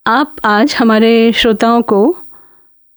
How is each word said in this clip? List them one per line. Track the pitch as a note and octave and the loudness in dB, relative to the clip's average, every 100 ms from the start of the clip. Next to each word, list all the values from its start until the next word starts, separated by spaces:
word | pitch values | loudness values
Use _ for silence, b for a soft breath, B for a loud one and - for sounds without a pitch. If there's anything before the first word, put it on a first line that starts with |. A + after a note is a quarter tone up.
| - | -4
आप | A#3 D4 - | -2 -4 -6
आज | A3 G#3 D4 - | -2 0 0 0
हमारे | A#3 A3 A3+ A3+ A3+ | 0 2 2 2 2
श्रोताओं | A3 A#3+ G#3+ A3+ A#3 | 0 -2 0 0 0
को | A#3 G#3 A3+ F4+ _ B B B B _ _ | 0 0 0 -2 _ B B B B _ _